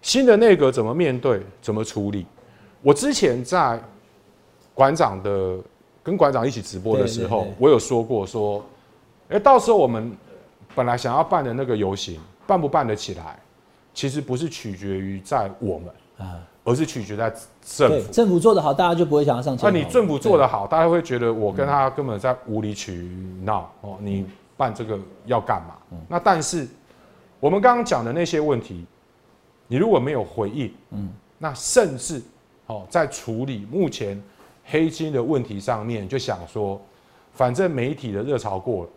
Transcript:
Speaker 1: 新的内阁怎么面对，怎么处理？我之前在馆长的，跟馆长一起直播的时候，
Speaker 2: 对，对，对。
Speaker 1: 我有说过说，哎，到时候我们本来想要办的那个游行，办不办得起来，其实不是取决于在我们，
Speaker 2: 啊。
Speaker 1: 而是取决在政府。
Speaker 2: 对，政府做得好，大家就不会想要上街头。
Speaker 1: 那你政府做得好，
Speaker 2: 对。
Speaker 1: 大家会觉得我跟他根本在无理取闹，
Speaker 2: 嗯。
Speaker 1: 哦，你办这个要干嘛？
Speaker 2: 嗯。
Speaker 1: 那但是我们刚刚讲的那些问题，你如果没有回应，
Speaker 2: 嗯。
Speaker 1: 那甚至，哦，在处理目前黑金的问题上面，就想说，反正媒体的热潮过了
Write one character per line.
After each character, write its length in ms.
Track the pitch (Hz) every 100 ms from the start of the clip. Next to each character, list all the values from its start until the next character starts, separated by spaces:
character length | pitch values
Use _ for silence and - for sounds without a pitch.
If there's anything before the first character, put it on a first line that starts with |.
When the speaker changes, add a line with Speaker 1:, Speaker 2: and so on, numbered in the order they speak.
Speaker 1:
新 240 | - 247 254
的 100 | 208
内 200 | 226 180
阁 160 | 135
怎 120 | 131
么 80 | 110
面 260 | 143 165 127
对， 240 | 135 107 98 -
怎 100 | -
么 120 | 107
处 260 | 113 - 101
理？ 160 | 101 85 - - _ - _
我 100 | 139
之 220 | 147 277
前 300 | 269 170 120
在 360 | 123 180 139 117 - - _ _ _ _ _ _ _
馆 200 | - 135
长 260 | 156 139 95
的， 360 | 101 98 95 92 92 _ _ _
跟 140 | - 190
馆 160 | 147
长 140 | 131 123
一 40 |
起 100 | 117
直 180 | 95 95
播 200 | 104 107
的 80 | 98
时 200 | 113 117
候， 160 | 110
Speaker 2:
对， 20 | 90
对， 40 |
对。 60 | 95
Speaker 1:
我 120 | 135
有 80 | 127
说 240 | - 120
过 240 | 113 117 95
说， 380 | 117 104 101 - - _ _ _ _ _
哎， 100 | 208
到 220 | 208 269
时 100 | 226
候 60 | 214
我 100 | 131
们 260 | 117 117 104 - - - _ -
本 100 | - 123
来 120 | 120
想 160 | 127
要 80 | 131
办 220 | 165 175
的 80 | 135
那 120 | 117
个 120 | 131 110
游 180 | 98
行， 260 | 98 - 82 78 _ -
办 120 | 190
不 80 | 147
办 160 | 160
得 120 | 123 104
起 180 | -
来， 240 | 87 80 - _ _ _ _ _
其 140 | - 139
实 120 | 143
不 160 | 131 123
是 120 | 160
取 280 | - 113 95
决 220 | 98 95
于 220 | 95 98
在 280 | 95 135 98 95
我 180 | 110 80
们， 100 | 85 - _ _
Speaker 2:
啊。 260 | 95 87 85 _
Speaker 1:
而 100 | -
是 100 | 123
取 200 | 160 127
决 120 | 98 104
在 140 | 113 110 - _
政 240 | - - 131
府。 60 |
Speaker 2:
对， 80 | 147 101
政 160 | 226 226
府 120 | 175
做 120 | 214
得 60 | 196
好， 140 | 151
大 140 | 143 175
家 60 |
就 120 | 170 165
不 80 |
会 100 | 147
想 120 | 147 123
要 40 |
上 160 | 139 127
街 60 |
头。 80 | -
Speaker 1:
那 80 | 180
你 60 |
政 220 | 151 247 202
府 120 | 143
做 180 | 220 175
得 100 | 131
好， 200 | 107 98
Speaker 2:
对。 40 |
Speaker 1:
大 100 | 160
家 60 | 165
会 120 | 170
觉 160 | 165 123
得 160 | 117
我 200 | 113 104
跟 120 | 92
他 240 | 139 139 135
根 140 | 131 135
本 120 | 104
在 180 | 127 127 -
无 140 | 110
理 140 | 107
取 340 | 101 - 90 87 92 92 92
闹， 280 | 92 101 - -
Speaker 2:
嗯。 80 | 101
Speaker 1:
哦， 60 | 95
你 260 | 101 98 95 - _ _
办 180 | 131
这 100 | 104
个 140 | 110 104 - -
要 160 | 113 120
干 220 | 104 98
嘛？ 120 | 82 - _
Speaker 2:
嗯。 60 | 87 80
Speaker 1:
那 100 | 175
但 240 | 208 175
是 260 | 143 170 123 - _ _ _ _ _ _
我 80 | 143
们 120 | 190
刚 160 | 247 240
刚 80 |
讲 200 | 233 143
的 80 | 117
那 120 | 147
些 160 | 170 151
问 200 | 151 127
题， 240 | - 87 85 _ _ _ _ _ _ _ _
你 80 | 123
如 120 | 214
果 100 | 175
没 140 | 127
有 120 | 139
回 260 | 98 - 101
应， 220 | 127 113 - _
Speaker 2:
嗯。 180 | 104 98 101 _ _
Speaker 1:
那 140 | 156
甚 420 | 131 - - 165 131
至， 240 | - 147 - _ _ _ -
哦， 180 | 110 92
在 160 | 175 147
处 380 | - - 113
理 200 | 135 117 101
目 180 | 160 165
前 320 | - 104 101 - _ - _
黑 260 | - 156 160
金 220 | - 156
的 100 | 139
问 180 | 120 147
题 200 | 113 101
上 260 | 98 113 107
面， 220 | 117 95
就 100 | 135
想 220 | 127 95 85
说， 280 | 113 101 98 - _ _ _ _
反 220 | - 127
正 160 | 120 190
媒 240 | 139 123
体 160 | 151 120
的 140 | 101
热 120 | 123 131
潮 220 | 110 95
过 240 | 110 104
了 80 | 85